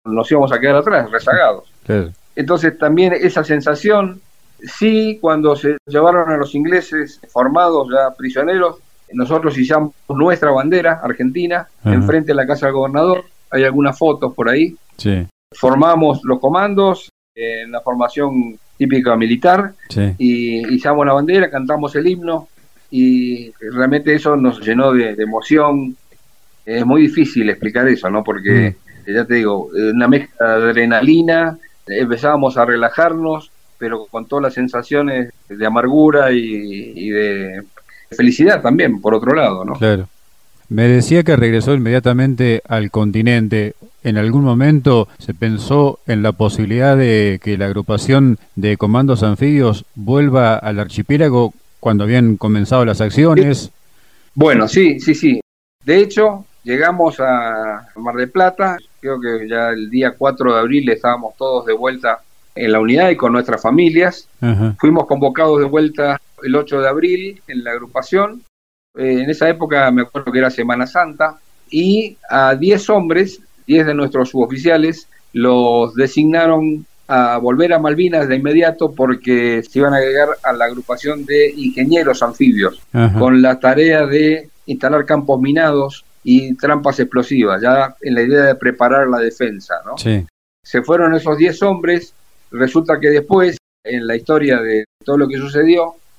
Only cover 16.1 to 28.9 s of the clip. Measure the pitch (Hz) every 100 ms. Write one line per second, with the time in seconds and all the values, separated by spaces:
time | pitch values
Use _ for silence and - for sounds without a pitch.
16.1 | 135 123 127 135 175 202 196 196 180 -
17.1 | _ _ 113 117 113 117 117 127 123 120
18.1 | 147 143 131 117 113 _ - 135 131 127
19.1 | 113 113 123 175 185 196 - - 107 101
20.1 | 95 127 120 120 113 113 127 147 147 143
21.1 | 139 151 190 175 135 131 151 143 147 170
22.1 | 180 170 160 147 _ _ _ _ 127 127
23.1 | 127 123 123 117 - 110 123 131 147 147
24.1 | 151 151 147 127 123 107 117 135 127 113
25.1 | 104 110 113 - 151 147 143 131 127 _
26.1 | - _ _ _ _ 107 113 123 147 151
27.1 | - 135 123 107 98 107 120 127 143 92
28.1 | 104 107 98 98 117 107 95 -